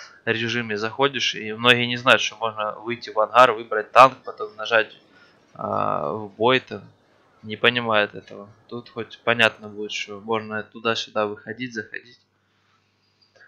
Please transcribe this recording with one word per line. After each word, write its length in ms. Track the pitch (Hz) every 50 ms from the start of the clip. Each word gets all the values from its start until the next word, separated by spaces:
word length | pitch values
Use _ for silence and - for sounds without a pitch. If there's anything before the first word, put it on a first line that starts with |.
| - - - - -
режиме 500 | 113 113 113 117 113 117 120 117 110 104
заходишь, 580 | 104 110 110 110 - 139 139 135 117 107 - -
и 200 | - 107 107 110
многие 320 | 113 117 123 123 120 120
не 100 | 120 120
знают, 240 | 120 120 131 117 104
что 160 | - - -
можно 360 | - 113 113 107 107 107 107
выйти 360 | - - 107 117 120 117 - 107
в 100 | 101 107
ангар, 340 | 107 104 107 120 127 123
выбрать 400 | 107 110 117 113 110 107 107 -
танк, 260 | - 117 131 131 123 - -
потом 300 | 117 113 - 110 104 107
нажать, 380 | 107 107 107 117 110 107 - - - _ _ _ - - _ _ _ _ _ -
а, 580 | - 104 104 104 104 101 101 101 98 76 73
в 160 | 87 110 107 101 98
бой 240 | 107 110 120 131 127
там. 220 | - - 107 101 107 - _ _ _ _ _ _ _ _ _ _
Не 140 | 110 107 107
понимают 580 | - - 117 123 123 117 113 110 104 104 101 -
этого. 360 | 98 - - 107 101 101 110 113 _ _ -
Тут 220 | 117 120 117 -
хоть 280 | - 120 110 - - - -
понятно 440 | 117 117 120 113 110 107 - 110 104
будет, 240 | 101 104 107 101
что 280 | - - - 104 104 101
можно 420 | 101 113 113 110 110 107 107 107
туда-сюда 640 | 101 - - 117 110 113 113 - - - - 107 107
выходить, 460 | 104 104 - - 110 - - 127 123
заходить. 480 | 117 110 104 - - - - 120 123 _ _ _ _ _ _ _ _ _ _ _ _ _ _ _ _ _ _ _ _ _ _ _ _ - -